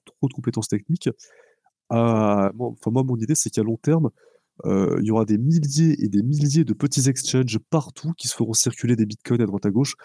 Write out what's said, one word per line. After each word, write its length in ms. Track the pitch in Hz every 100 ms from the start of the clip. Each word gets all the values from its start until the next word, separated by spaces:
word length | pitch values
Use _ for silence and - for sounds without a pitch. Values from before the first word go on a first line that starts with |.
| -
trop 220 | - 139
de 40 |
compétences 340 | - 123 110 -
techniques. 400 | 107 - 175 - - - _ _ _ _ _ -
Euh, 600 | 117 117 110 107 104 98
moi, 160 | 110 120
enfin, 200 | 113 110
moi, 120 | 127
mon 140 | 131 120
idée, 180 | 113 156
c'est 140 | -
qu'à 140 | -
long 140 | 107 113
terme, 340 | 143 160 135 _ _ _ _ _ -
euh, 320 | 98 95 87
il 40 | 104
y 60 |
aura 140 | 110 107
des 120 | 107
milliers 640 | 139 165 147 143 160 -
et 40 | 104
des 160 | 101
milliers 400 | 120 147 147 151
de 100 | 151
petits 360 | 104 139 139 131
exchanges 500 | 127 - 131 123 110 -
partout 440 | 160 - - 156 165
qui 100 | -
se 80 | -
feront 180 | 113
circuler 420 | 110 123 - 120 113
des 100 | 107
bitcoins 360 | 107 - 120
à 40 | 104
droite 200 | 98 104
à 60 |
gauche. 240 | 147 139 -